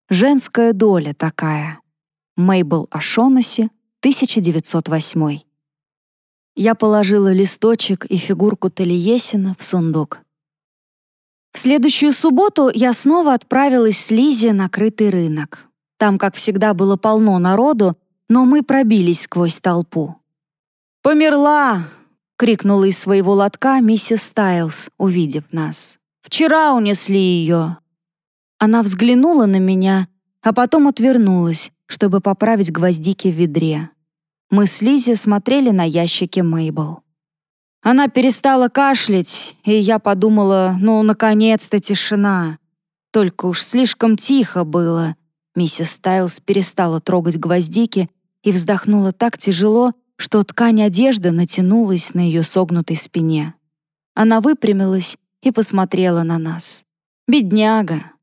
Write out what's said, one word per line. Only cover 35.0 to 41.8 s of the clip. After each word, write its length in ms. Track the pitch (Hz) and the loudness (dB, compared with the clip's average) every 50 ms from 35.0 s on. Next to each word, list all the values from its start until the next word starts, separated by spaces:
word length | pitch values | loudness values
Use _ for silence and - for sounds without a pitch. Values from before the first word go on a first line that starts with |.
| 240 240 233 | 2 0 -2
смотрели 560 | 202 - 208 202 202 - 233 269 285 262 240 | 0 0 0 -2 0 0 0 0 0 2 2
на 140 | 202 185 170 | 2 2 0
ящики 560 | 165 151 170 170 165 - - 185 175 - 190 | 0 0 -2 -2 -2 -4 -4 -6 -4 -2 -2
Мейбл. 640 | 175 165 165 160 160 156 151 156 151 151 165 - _ _ _ _ _ _ _ _ _ _ _ _ _ _ _ _ | -2 0 -2 -2 -4 -4 -4 -6 -8 -8 -10 -14 _ _ _ _ _ _ _ _ _ _ _ _ _ _ _ _
«Она 280 | - 220 254 277 285 240 | 0 2 2 2 2 2
перестала 600 | - 262 254 262 226 - - 269 269 254 247 240 | 0 0 0 0 0 0 0 2 2 2 2 0
кашлять, 880 | - 277 277 277 269 - - - 196 185 147 - - - - - - _ | 0 0 0 2 0 0 -2 0 -2 -2 -2 -4 -8 -10 -12 -14 -16 _
и 120 | - 208 214 | -2 0 0
я 260 | 220 196 202 220 214 | 2 2 2 0 0
подумала, 760 | - 208 202 185 214 220 214 208 202 196 196 190 185 185 185 185 | 0 -2 0 0 2 2 2 2 2 2 2 2 2 0 0 0
ну, 200 | 196 220 220 220 220 | 0 2 2 2 2
наконец-то 720 | 214 214 - 226 220 214 214 220 220 220 214 - - 208 | 2 0 2 0 2 2 2 2 2 2 0 -2 -2 -4
тишина. 800 | 202 | -2